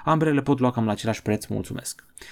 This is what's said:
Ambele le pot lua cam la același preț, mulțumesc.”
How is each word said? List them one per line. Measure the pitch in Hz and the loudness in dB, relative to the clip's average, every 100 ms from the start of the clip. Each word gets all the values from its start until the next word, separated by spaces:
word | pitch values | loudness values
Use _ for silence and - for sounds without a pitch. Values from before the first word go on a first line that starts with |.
Ambele | - 160 160 | 0 2 4
le | 139 | 2
pot | 139 131 | 2 2
lua | 123 | 2
cam | 123 | 2
la | 110 | 0
același | 104 117 107 | 0 -2 -2
preț, | - 107 - | -2 -2 -2
mulțumesc.” | 107 - - - - - - - | -6 -6 -8 -10 -12 -18 -20 -20